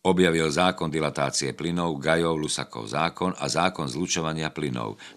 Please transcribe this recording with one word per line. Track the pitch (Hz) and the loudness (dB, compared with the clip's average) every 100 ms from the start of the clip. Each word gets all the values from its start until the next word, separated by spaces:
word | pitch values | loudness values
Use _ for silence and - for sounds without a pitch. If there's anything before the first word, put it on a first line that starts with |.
| 95 | 2
objavil | 90 107 82 80 | 6 6 6 2
zákon | 73 92 92 80 | 4 2 2 -2
dilatácie | 78 76 71 69 - 69 | 0 0 0 -2 -2 -4
plynov, | - 85 87 85 73 | -4 -2 -2 -2 -2
Gayov | 73 82 85 78 | 0 2 2 0
Lussacov | 76 - 67 58 53 | -2 -4 -6 -10 -6
zákon | 71 82 - 92 - | -2 -2 0 -2 -2
a | - | -2
zákon | 76 92 92 73 | 0 0 0 -4
zlučovania | 67 90 85 80 80 78 | -4 -2 -2 -2 -2 -4
plynov. | - 76 60 53 52 - | -4 -4 -4 -6 -8 -14